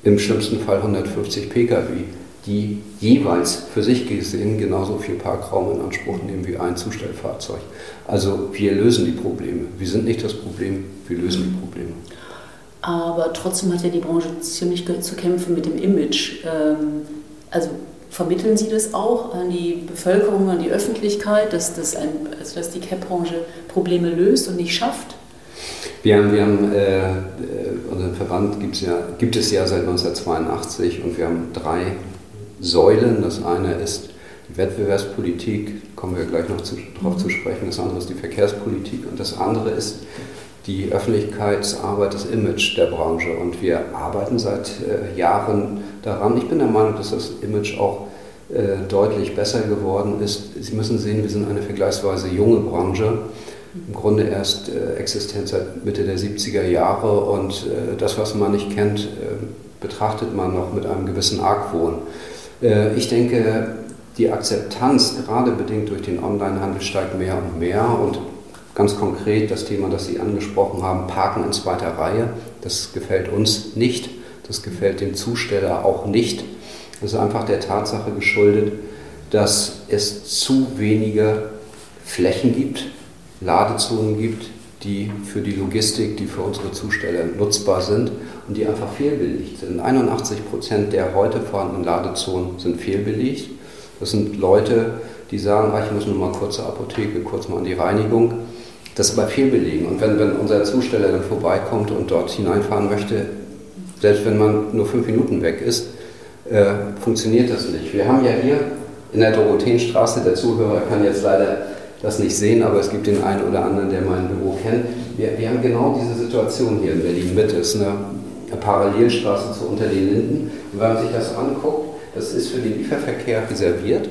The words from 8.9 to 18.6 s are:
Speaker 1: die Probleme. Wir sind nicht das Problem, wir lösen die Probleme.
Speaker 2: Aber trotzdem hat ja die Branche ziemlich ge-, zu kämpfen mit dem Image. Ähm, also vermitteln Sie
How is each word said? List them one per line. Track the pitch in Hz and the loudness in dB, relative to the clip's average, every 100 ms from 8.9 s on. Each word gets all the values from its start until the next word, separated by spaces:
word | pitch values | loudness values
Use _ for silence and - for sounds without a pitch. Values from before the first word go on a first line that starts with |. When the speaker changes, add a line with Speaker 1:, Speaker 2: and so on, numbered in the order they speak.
| - 85 | 4 2
Speaker 1:
die | |
Probleme. | - - - - 87 - - | 0 -4 -4 -4 -6 -6 -6
Wir | 92 | -2
sind | 104 | 0
nicht | 113 - | 0 -2
das | 107 | -4
Problem, | - 101 - 98 95 - - - | -6 -10 -6 -4 -4 -6 -14 -6
wir | 85 | -2
lösen | 87 92 | 0 0
die | - - | -2 -4
Probleme. | - - - - - - - - - - - - | -6 -10 -10 -12 -16 -18 -18 -18 -18 -20 -20 -10
Speaker 2:
Aber | 175 170 170 170 165 | -4 -2 -2 0 -2
trotzdem | 165 185 - 190 | -2 -4 0 0
hat | 175 | 0
ja | 175 | 0
die | 170 | 0
Branche | 151 170 - - | 0 0 0 -6
ziemlich | - - 175 175 - | -8 -4 -2 -2 -2
ge-, | 175 | -4
zu | - 180 | -4 -4
kämpfen | 175 180 - 165 | 0 0 0 0
mit | 156 | 0
dem | - | 0
Image. | 190 185 143 - - - | 2 4 4 0 -2 -6
Ähm, | 165 160 151 151 151 151 151 - - - - | -4 0 2 2 0 -4 -8 -14 -16 -20 -4
also | 170 156 - - - - | -2 -2 -6 -12 -18 -16
vermitteln | - 165 180 220 | -6 0 2 4
Sie | 214 | 4